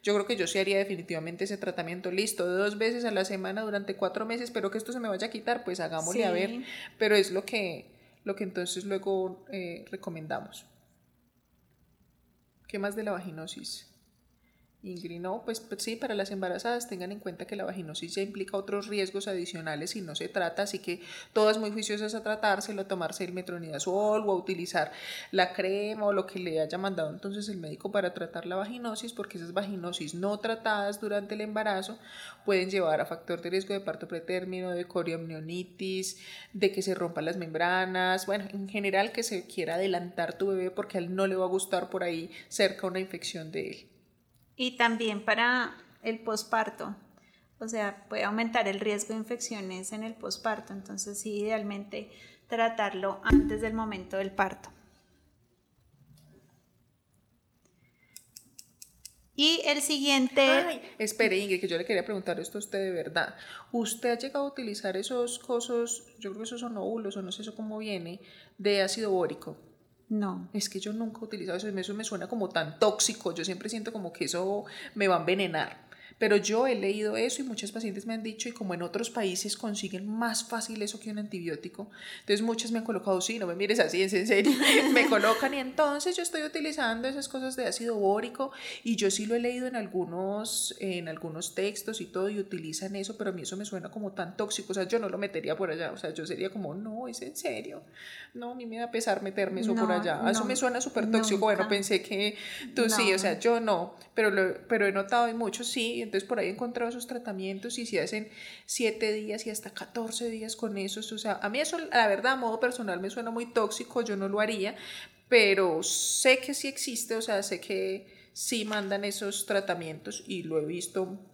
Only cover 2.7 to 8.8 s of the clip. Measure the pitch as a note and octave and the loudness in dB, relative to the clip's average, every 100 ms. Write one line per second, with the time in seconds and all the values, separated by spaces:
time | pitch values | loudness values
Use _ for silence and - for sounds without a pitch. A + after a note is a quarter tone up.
2.7 | G#3 A3 A#3+ A#3 G3+ F#3+ G3 F#3 G3+ A3 | 2 0 0 0 0 0 -2 -4 -4 -2
3.7 | G3+ G3+ F#3+ F#3+ G3 A3 A#3 A#3+ A#3 G3 | -2 -2 -2 0 0 -4 -4 -4 -2 -2
4.7 | G#3+ A3 B3 A3+ F#3+ A3 A3+ G#3+ A#3+ - | -2 -6 -6 -4 -2 -4 -4 -2 -2 -2
5.7 | F3+ D#3+ D#3+ E3 G3 G#3 F3 G3 A#3+ C4 | -4 -2 -2 0 2 2 2 0 -2 -8
6.7 | - - - A3 G#3 F#3+ F#3 - A3+ F#3+ | -10 -12 0 6 6 4 0 -2 -2 -2
7.7 | D#3 - - _ _ - G3 G3 F#3 F3 | -6 -12 -20 _ _ -6 -4 -4 -4 -4
8.7 | F#3 | -4